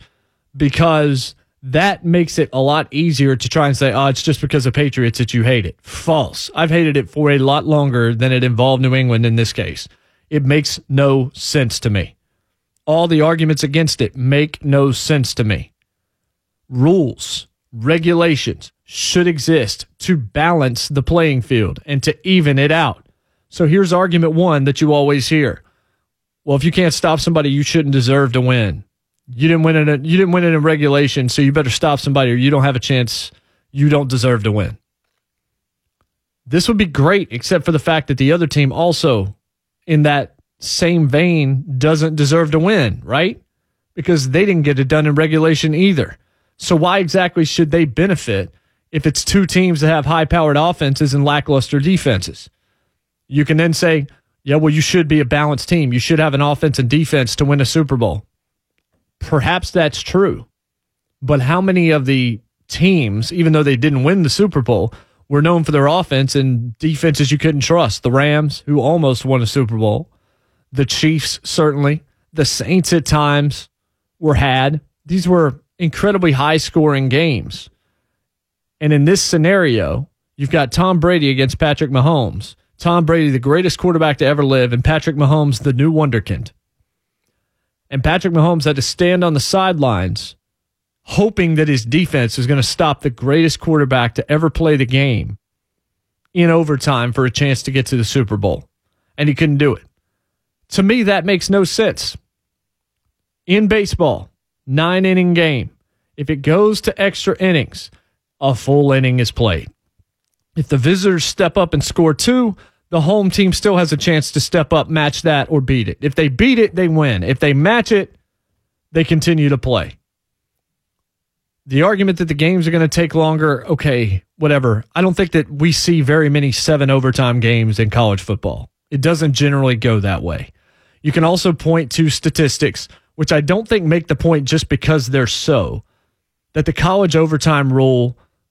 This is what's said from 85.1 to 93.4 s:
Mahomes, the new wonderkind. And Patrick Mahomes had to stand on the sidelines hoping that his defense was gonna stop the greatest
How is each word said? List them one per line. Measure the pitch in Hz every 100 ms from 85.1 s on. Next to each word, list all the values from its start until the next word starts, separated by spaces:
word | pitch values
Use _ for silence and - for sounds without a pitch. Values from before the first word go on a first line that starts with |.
| 147
Mahomes, | 143 156 147 120
the | 147
new | 127 147
wonderkind. | 156 151 113 - 90 - _ _ _ _ _ _ _ _ _ _ _ _ _ _
And | 139
Patrick | 139 180 185
Mahomes | 165 160 170
had | 151 139
to |
stand | 127 - 180 180
on | 175
the | 147
sidelines | - 196 190 170 135 101 92 104 - - _ _ _ _ _ _
hoping | - - 208 214 175
that | 156 156
his | 135 113
defense | 151 175 143 117 -
was | 123
gonna | 139
stop | 113 - 165 139
the | 143
greatest | 117 127 151